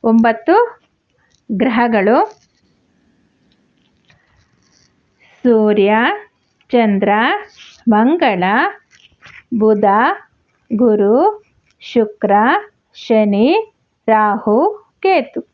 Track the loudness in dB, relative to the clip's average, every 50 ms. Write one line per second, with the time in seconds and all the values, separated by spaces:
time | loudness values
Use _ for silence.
0 | 0 2 2 2 2 2 0 -2 -2 0 2 2 0 -2 -6 _ _ _ _ _
1 | _ _ _ _ _ _ _ _ _ _ -4 -2 -2 -2 0 0 0 0 0 0
2 | 0 2 0 0 0 -2 -6 _ _ _ _ _ _ _ _ _ _ _ _ _
3 | _ _ _ _ _ _ _ _ _ _ _ _ _ _ _ _ _ _ _ _
4 | _ _ _ _ _ _ _ _ _ _ _ _ _ _ _ _ _ _ _ _
5 | _ _ _ _ _ _ _ _ _ 0 2 2 2 2 2 2 2 2 2 0
6 | 0 -2 -4 -6 -12 _ _ _ _ _ _ _ _ _ 0 0 2 2 0 0
7 | 0 0 0 0 0 -2 -4 -6 -8 -14 _ -20 -20 -20 -20 _ _ 0 0 2
8 | 2 2 0 0 0 -2 -2 -2 -2 -2 -2 -2 -2 -4 -6 -10 _ _ _ _
9 | _ _ _ _ _ -20 -20 -20 _ _ -6 -2 0 0 2 2 2 0 2 2
10 | 0 0 -2 -6 -12 _ _ _ _ _ _ _ _ _ -4 0 0 2 2 2
11 | 2 2 2 2 2 0 -2 -4 _ _ _ _ _ _ _ _ -20 -4 -2 -2
12 | -2 -2 -4 _ -2 0 2 2 2 2 0 -2 -4 -10 _ _ _ _ _ -20
13 | -6 -2 0 0 0 0 0 0 2 2 0 0 -2 -6 _ _ _ _ _ _
14 | _ -2 0 0 0 0 -2 -2 -2 -2 0 0 0 -2 -4 -6 _ _ _ _
15 | -2 0 0 0 -2 -4 -10 -14 -14 _